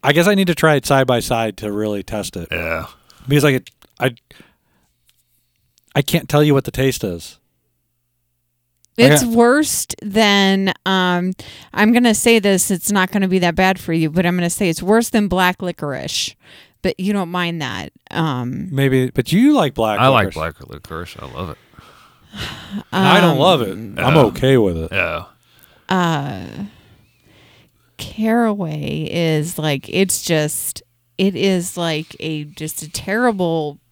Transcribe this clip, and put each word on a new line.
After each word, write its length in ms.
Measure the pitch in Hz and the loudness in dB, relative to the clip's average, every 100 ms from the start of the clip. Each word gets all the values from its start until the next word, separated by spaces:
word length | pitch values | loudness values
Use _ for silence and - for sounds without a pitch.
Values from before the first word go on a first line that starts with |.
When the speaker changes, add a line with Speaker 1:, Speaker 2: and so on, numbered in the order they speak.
Speaker 1:
I 80 | 131 | 2
guess 160 | 147 175 | 2 4
I 80 | 202 | 2
need 120 | 185 | 0
to 80 | 165 | 2
try 200 | 160 143 | 2 2
it 100 | - | 2
side 220 | 135 127 | 2 2
by 120 | 123 | 0
side 380 | - 117 113 98 | 0 -2 -2 -4
to 140 | 107 | -6
really 320 | 104 107 101 | -4 -4 -4
test 320 | 95 110 95 95 | -6 -8 -8 -10
it. 120 | 85 | -8
Speaker 2:
Yeah. 360 | 85 82 80 78 - _ _ 127 | -6 -4 -6 -8 -16 _ _ 0
Speaker 1:
Because, 160 | 147 | 2
like, 120 | 147 131 | 4 0
it, 140 | - _ _ _ | -4 _ _ _
I, 140 | 135 120 _ - - _ _ _ _ _ _ _ _ _ _ _ _ _ _ 135 | -4 -4 _ -20 -20 _ _ _ _ _ _ _ _ _ _ _ _ _ _ -2
I 60 | |
can't 260 | 139 170 - | 0 -2 0
tell 140 | 147 | 2
you 100 | 151 | 4
what 120 | 139 - | 2 0
the 60 | |
taste 320 | - 135 123 | -2 -2 0
is. 360 | 104 85 - - _ _ _ _ _ _ _ _ _ _ _ _ _ _ _ - | -6 -6 -12 -20 _ _ _ _ _ _ _ _ _ _ _ _ _ _ _ 4
Speaker 3:
It's 260 | 247 294 | 6 6
Speaker 1:
Okay. 80 | 247 226 | 4 4
Speaker 3:
worse 520 | 233 277 302 - - - | 4 4 2 -2 -6 -10
than, 720 | 208 202 214 202 196 196 196 - - | -4 2 4 4 4 2 0 -2 -2
um, 480 | 190 180 180 180 185 - - - | 0 0 0 -2 -6 -14 -20 -10
I'm 180 | - 208 | 0 4
gonna 220 | 240 247 | 4 4
say 240 | 214 - 226 | 2 4 4
this, 300 | 202 190 - | 4 2 0
it's 220 | 185 - | -2 0
not 200 | 208 185 | 0 0
gonna 160 | 208 190 | 0 0
be 120 | 185 | 2
that 160 | 175 165 | 2 2
bad 240 | 190 190 | 0 0
for 140 | - | -2
you, 160 | 165 160 | -2 0
but 140 | 160 175 | 0 0
I'm 80 | 180 | 0
gonna 120 | 170 | -2
say 200 | - 196 | 0 -2
it's 140 | 165 | -2
worse 260 | 175 220 233 | 2 2 2
than 180 | 233 202 | 0 0
black 340 | 185 180 180 | 2 0 0
licorice. 760 | 185 175 147 135 139 - - - _ - - _ | -8 -8 -8 -8 -8 -6 -6 -10 _ -20 -20 _
But 160 | 190 - | -6 -4
you 120 | 185 | -2
don't 180 | 202 180 | -2 -2
mind 320 | 139 175 165 | -4 -4 -4
that. 300 | 135 110 73 _ _ | -6 -8 -12 _ _
Um, 560 | - 160 127 123 180 185 | -4 -2 -2 -6 -8 -6
Speaker 1:
Maybe, 380 | 135 139 131 127 | 0 2 2 0
but 220 | - 127 | -2 0
you 200 | 175 269 | 4 4
like 200 | 294 151 | 4 0
black 260 | - 110 104 | 0 -2 2
Speaker 2:
I 80 | 131 | 4
like 260 | 127 98 82 | 4 0 -4
Speaker 1:
licorice. 200 | 80 76 | -8 -8
Speaker 2:
black 100 | 65 | -18
licorice. 460 | 69 - 80 87 - | -18 -14 -12 -12 -16
I 60 | 67 | -16
love 160 | 60 87 | -10 -12
it. 80 | - _ - - - - _ _ - - - - 202 - | -12 _ -20 -20 -20 -20 _ _ -12 -12 -12 -14 -14 -8
Speaker 1:
I 280 | 180 190 185 | 0 4 6
don't 100 | 175 | 4
Speaker 3:
um, 80 | 135 | 4
Speaker 1:
love 220 | 165 165 | 4 2
it. 80 | 107 | 0
I'm 240 | 98 110 - | -6 -12 -2
Speaker 2:
Yeah. 200 | 92 160 117 | 2 6 4
Speaker 1:
okay 320 | 92 131 131 | 4 4 4
with 200 | 101 80 | 4 0
it. 140 | 80 | -4
Speaker 2:
Yeah. 320 | 95 85 80 87 _ _ _ _ _ - | -2 -2 -4 -8 _ _ _ _ _ -4
Speaker 3:
Uh, 560 | 185 175 156 139 95 90 - 202 - _ _ _ _ _ _ _ _ _ _ _ - | 0 0 -2 -4 -10 -12 -12 -14 -16 _ _ _ _ _ _ _ _ _ _ _ -16
caraway 1120 | - - 220 233 226 208 170 151 143 147 156 | -16 -4 0 2 2 0 -4 -6 -6 -6 -4
is 480 | 170 165 156 156 - | -2 0 0 -2 -4
like, 300 | 156 139 - | -2 -2 -4
it's 340 | - 190 - | 0 0 0
just, 580 | - 160 151 - - - _ _ _ - | 0 0 0 -4 -8 -10 _ _ _ -2
it 180 | 196 185 | -2 0
is 420 | 196 185 175 - | 0 0 -4 -6
like 380 | 170 156 160 - | -4 -4 -8 -12
a, 240 | 156 156 | -8 -8
just 380 | 147 - 156 - | -10 -12 -12 -12
a 80 | 156 | -12
terrible 880 | - - 208 247 202 175 165 151 143 _ | -12 -6 0 0 0 -2 -2 -4 -10 _